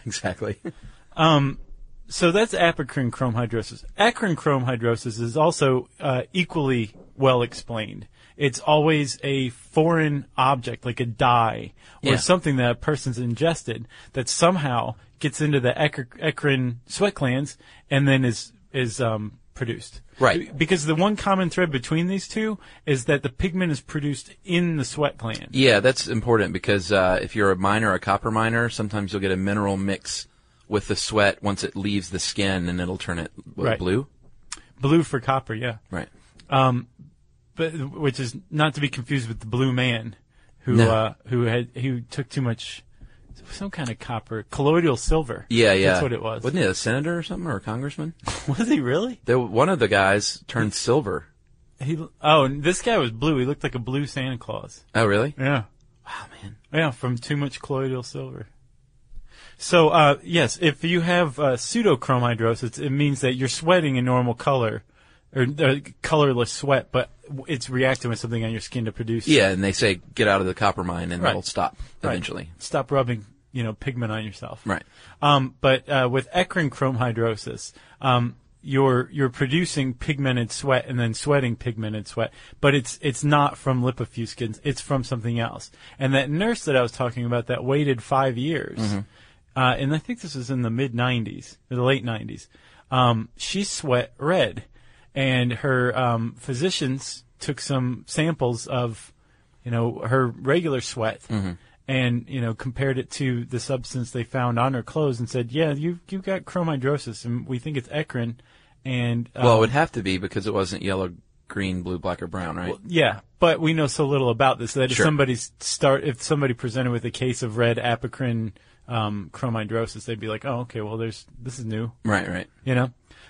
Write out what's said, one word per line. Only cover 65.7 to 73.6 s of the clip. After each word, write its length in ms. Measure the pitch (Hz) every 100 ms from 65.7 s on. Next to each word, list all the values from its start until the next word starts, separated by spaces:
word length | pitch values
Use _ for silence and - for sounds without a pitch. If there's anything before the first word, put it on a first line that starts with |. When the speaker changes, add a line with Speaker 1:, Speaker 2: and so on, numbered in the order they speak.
| 143 143 -
Speaker 2:
colorless 500 | - 156 143 123 117
sweat, 380 | - 139 131 -
but 180 | 127 - - -
w-, 180 | 139 139
it's 220 | 151 127
reacting 400 | 127 131 131 120
with 100 | 113
something 240 | 117 117
on 80 | 113
your 80 | 113
skin 240 | - 127 110
to 60 |
produce 360 | - 113 117 110
Speaker 1:
Yeah, 220 | 147 98
and 140 | 92
they 80 | 98
say, 300 | 95 113 92 -
"Get 140 | - 107
out 140 | 98
of 60 | 92
the 60 |
copper 300 | 92 104 95
mine," 280 | 87 87 85
and 120 | 87
Speaker 2:
Right. 60 | 90
Speaker 1:
it'll 120 | 95
stop 360 | - - 85 - - -
Speaker 2:
Right. 100 | 143
Speaker 1:
eventually. 380 | 117 - 95 82 -
Speaker 2:
Stop 320 | - 151 131
rubbing, 340 | 139 123 117 101 _ _
you 100 | 131